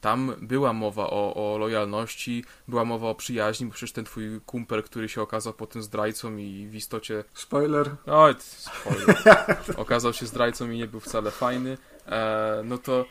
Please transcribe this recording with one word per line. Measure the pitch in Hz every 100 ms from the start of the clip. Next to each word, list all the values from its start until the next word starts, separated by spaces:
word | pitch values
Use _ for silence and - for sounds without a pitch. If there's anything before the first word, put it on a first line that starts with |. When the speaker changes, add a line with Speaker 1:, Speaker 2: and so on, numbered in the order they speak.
Speaker 1:
Tam | 107 120 131 113
była | 107 127 139
mowa | 113 107 104 98
o, | 101 101 - 104
o | 107
lojalności, | 107 110 104 104 113 - - 120 120 - -
była | 120
mowa | 113 113 113
o |
przyjaźni, | 110 - 120 107 110 123
bo |
przecież | - 117
ten | -
twój | 110 - 107 110 -
kumpel, | 123 113 110
który | 107 117 110
się | -
okazał | 107 110 113
potem | 107 110 117
zdrajcą | 107 107 107 107 117 107
i | 101 98 104
w |
istocie | 107 - 113 - 107 104
Speaker 2:
Spoiler. | - - 143 147 147 143 143 -
Speaker 1:
Oj, | 151 156
t-, | -
spoiler. | - - - - - - - - 214 - -
Speaker 2:
<laughs> | 190 - -
Speaker 1:
Okazał | 110 120 120
się | 113 113
zdrajcą | 120 120 117 120
i | 117
nie | 113
był | 113
wcale | - 117 107
fajny. | - 123 127 127 135 - - -
E, | 110 110 110 110 107
no | 110 123
to | - 127 127